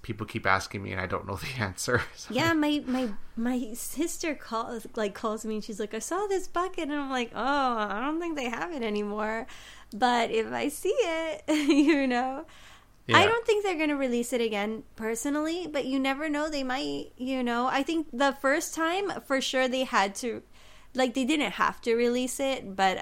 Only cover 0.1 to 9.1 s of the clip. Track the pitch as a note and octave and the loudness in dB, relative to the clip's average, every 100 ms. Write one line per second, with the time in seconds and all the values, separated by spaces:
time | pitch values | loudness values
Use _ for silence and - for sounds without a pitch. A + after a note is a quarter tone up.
0.1 | G#2+ A2 A2+ G2 F#2+ - G2+ G2+ F#2+ F#2 | -6 -6 -2 4 2 2 -8 -6 -4 -2
1.1 | F#2+ - F#2+ D3+ B2+ G#2 F2+ - B2 - | -4 -4 -6 -6 -2 -2 -2 0 2 0
2.1 | - - A3+ E4 E4 D4 D4 B3+ B3+ B3 | -10 -4 2 4 4 2 0 0 -2 0
3.1 | G3+ - - A#3 B3+ G#3+ A#3 - B3 E4 | -4 -6 -4 -2 -2 -4 -8 -6 -4 -4
4.1 | - E4+ D4 - A3+ A#3 A#3 - - G#3+ | -2 -4 -4 -4 -4 -4 -6 -6 -4 -4
5.1 | - A3 A3 A3 G#3+ G3+ G#3 G#3 A3 - | -2 -4 -4 -4 -6 -6 -6 -6 -6 -4
6.1 | F4+ G#4 F#4+ F#4 - F#4 F#4 D4+ D4 C4+ | -2 0 0 0 0 -2 -2 -2 -2 -2
7.1 | C4 A#3 G3+ B3 C#4+ C4 A3+ G#3 G3+ C4+ | -2 -2 -2 0 2 2 0 -2 -2 -2
8.1 | D#4+ F4 D4 A#3+ A#3 E4 D#4 A3+ G#3 G#3 | -2 -2 -4 -4 -4 -4 -4 -2 -2 -2